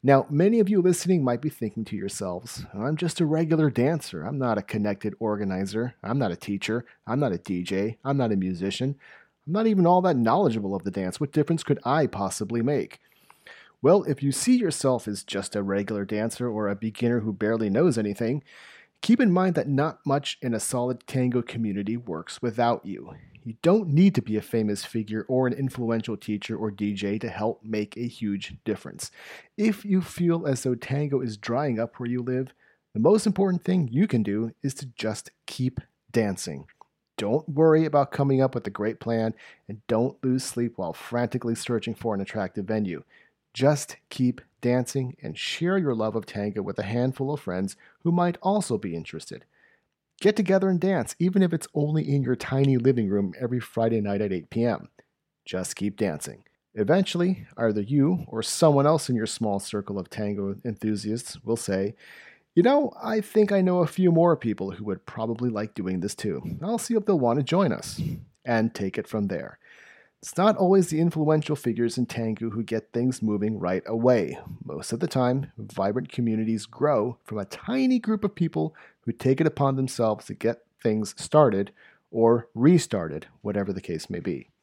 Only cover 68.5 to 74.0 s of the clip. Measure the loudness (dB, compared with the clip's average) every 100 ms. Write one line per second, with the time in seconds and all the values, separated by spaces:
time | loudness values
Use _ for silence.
68.5 | 2 2 -2 -6 -4 -6 -4 -2 -4 -8
69.5 | -16 _ -20 -20 -20 _ _ -10 2 2
70.5 | 4 4 6 4 2 2 2 2 2 2
71.5 | -2 -2 0 0 0 -4 -2 -4 -2 -4
72.5 | -4 -4 -4 -2 0 0 0 -2 0 0
73.5 | -2 -2 -2 -2 2